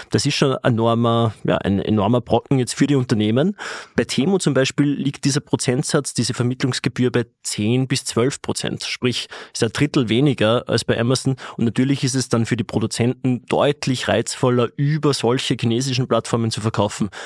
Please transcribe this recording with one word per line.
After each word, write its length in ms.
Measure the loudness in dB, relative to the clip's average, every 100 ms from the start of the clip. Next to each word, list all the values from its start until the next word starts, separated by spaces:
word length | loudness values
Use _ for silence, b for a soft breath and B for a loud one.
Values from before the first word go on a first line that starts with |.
| -2
Das 120 | 0 0
ist 80 | 2
schon 200 | 2 2
enormer, 720 | 0 2 2 2 2 2 0 0
ja, 140 | -2 0
ein 220 | 0 0
enormer 420 | 2 2 4 2
Brocken 380 | 2 0 2 0
jetzt 160 | 0 0
für 100 | 2
die 100 | 2
Unternehmen. 600 | 2 0 2 2 2 0 B B B -4
Bei 80 |
Temu 340 | -2 0 2 2
zum 160 | 2
Beispiel 380 | 2 2 2 0
liegt 340 | 0 -2 -2 -2
dieser 140 | -2
Prozentsatz, 760 | -2 -2 0 -2 0 -2 -2
diese 220 | -2 -2 -2
Vermittlungsgebühr 760 | -2 -2 -2 -2 -4 0 0
bei 140 | 0 -2 _
zehn 460 | -8 -2 0 0 0
bis 180 | -2 -2
zwölf 380 | 0 0 -2
Prozent. 400 | -6 -6 -6 -6
Sprich, 440 | -8 -4 -2 -2 -6 B B
ist 100 | -4
ein 80 | -2
Drittel 340 | 0 0 0 2
weniger 640 | 2 2 2 2 2 0
als 160 | -2 0
bei 140 | 0
Amazon. 360 | 0 0 0 -4 B -2
Und 80 | 0
natürlich 380 | 2 2 2
ist 80 | 0
es 160 | -2 0
dann 180 | 0 0
für 120 | -2
die 80 | -2
Produzenten 800 | -2 -2 0 0 0 -2 -2 0
deutlich 640 | 2 2 0 -2 -2 0
reizvoller, 580 | -2 -2 0 2 2 0 0
über 380 | -2 0 0
solche 420 | 2 0 0 0 -2
chinesischen 520 | 0 0 0 -2 0
Plattformen 420 | 0 0 -2 -2
zu 80 | -2
verkaufen, 500 | -2 0 0 -2 -6 B